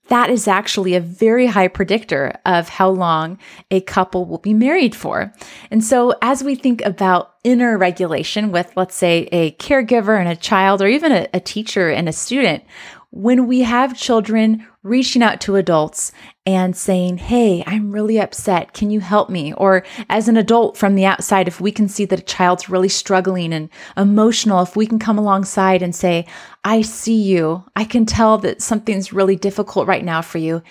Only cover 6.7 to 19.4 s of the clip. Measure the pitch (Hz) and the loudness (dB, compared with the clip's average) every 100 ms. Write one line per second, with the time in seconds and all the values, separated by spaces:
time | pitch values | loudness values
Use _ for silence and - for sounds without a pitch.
6.7 | 226 - 185 190 180 - _ 233 247 247 | -2 -2 -2 2 2 0 _ 0 2 2
7.7 | 214 185 180 175 147 156 208 214 175 175 | 2 0 0 -2 -4 -4 -4 -2 -2 -2
8.7 | - 185 - 180 170 - 175 160 - - | -4 -4 0 0 0 0 0 -2 -2 -2
9.7 | 277 226 240 202 214 175 165 - 196 190 | 0 2 0 2 0 0 -4 0 2 4
10.7 | 196 196 269 320 214 - 180 - 208 220 | 4 2 2 2 0 0 -6 -6 -8 -6
11.7 | - 175 135 165 156 - 254 226 151 - | -2 0 0 -4 -6 -4 0 0 -2 -8
12.7 | - - - _ - 214 254 240 247 240 | -20 -20 -20 _ -4 0 2 2 2 2
13.7 | 240 269 254 - 226 214 220 220 220 - | 0 -2 -2 0 0 2 2 2 0 -4
14.7 | _ 190 247 254 254 226 185 - 196 180 | _ -2 0 0 2 2 0 -2 0 2
15.7 | 165 156 - - - - _ - 190 185 | 2 0 -4 -10 -12 -20 _ -2 0 0
16.7 | 180 - 185 180 180 - 240 226 175 - | -2 -2 -2 -2 -4 -2 2 2 2 -2
17.7 | 214 208 208 214 220 196 - - 175 - | -4 -4 -2 0 0 -2 -4 -2 -2 -2
18.7 | - 208 214 180 208 - 185 | -4 -2 -2 0 0 0 -4